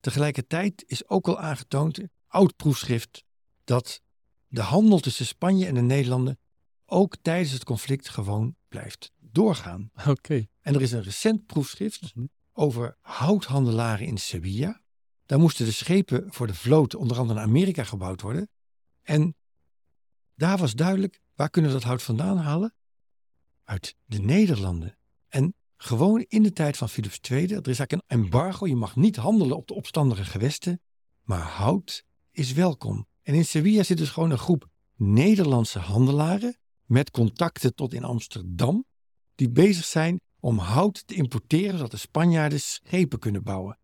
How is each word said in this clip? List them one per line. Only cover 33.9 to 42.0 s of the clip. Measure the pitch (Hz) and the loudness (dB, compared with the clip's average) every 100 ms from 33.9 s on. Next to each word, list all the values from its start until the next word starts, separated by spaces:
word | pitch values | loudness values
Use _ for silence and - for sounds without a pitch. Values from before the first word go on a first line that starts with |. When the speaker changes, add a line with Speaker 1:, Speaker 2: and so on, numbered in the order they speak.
| 170 | 0
Speaker 1:
dus | 151 | -2
gewoon | - 165 | -2 0
een | 131 | 0
groep | - 165 - _ _ _ | 0 0 0 _ _ _
Nederlandse | 101 107 170 208 160 123 113 101 | 4 6 6 6 4 2 0 -4
handelaren | 85 101 131 143 156 196 240 247 _ _ | -2 2 4 4 0 0 -4 -8 _ _
met | _ 120 147 | _ 0 2
contacten | - 113 - 170 - 127 | 0 0 0 -4 0 -2
tot | - 131 | -2 -8
in | 123 | -6
Amsterdam, | 123 120 - - 90 90 113 196 262 _ _ _ _ | -6 -6 -8 -12 -10 0 2 2 -2 _ _ _ _
die | _ 127 | _ 2
bezig | 120 190 180 | 6 6 6
zijn | 160 165 160 180 _ _ | 0 0 0 -2 _ _
om | - 113 | -2 -2
hout | 87 117 202 190 - | 0 2 2 -2 -10
te | |
importeren, | 196 135 117 - 156 202 185 | -4 -2 -2 0 0 0 -4
zodat | 123 | -6
de | |
Spanjaarden | 104 | -8